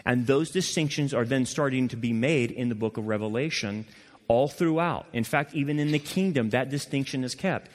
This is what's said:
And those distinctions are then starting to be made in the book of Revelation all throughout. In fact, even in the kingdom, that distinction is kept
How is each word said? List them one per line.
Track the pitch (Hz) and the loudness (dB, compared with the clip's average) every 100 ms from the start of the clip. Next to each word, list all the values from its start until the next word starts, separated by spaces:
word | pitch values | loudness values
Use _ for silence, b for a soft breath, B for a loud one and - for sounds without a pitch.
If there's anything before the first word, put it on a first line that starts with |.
| - | 0
And | 123 117 | 2 4
those | 135 160 | 4 2
distinctions | 185 180 175 147 151 139 | -2 -2 0 0 0 0
are | 120 120 | 0 2
then | 135 | 0
starting | 120 - 143 131 123 | 0 0 0 0 -2
to | 110 | -2
be | 117 | -2
made | 113 135 151 117 | 2 2 2 0
in | 123 120 | -2 -4
the | |
book | 107 110 113 | -2 -4 -2
of | 110 | -4
Revelation | 107 107 113 156 - 104 107 107 B B B - | -2 -2 -2 -2 -4 -4 -6 -10 B B B 2
all | 117 143 | 4 4
throughout. | - 170 160 170 110 - | 2 2 2 0 -2 -4
In | 120 | -4
fact, | 113 147 147 | 0 0 0
even | 156 139 147 | -2 -2 0
in | 147 | 2
the | 147 | 0
kingdom, | - 185 190 139 113 | 0 0 2 2 2
that | 123 135 | 0 0
distinction | 143 - 139 135 135 | -4 -2 -2 -2 -4
is | 127 | -6
kept | - 190 123 - | -4 -4 -4 -6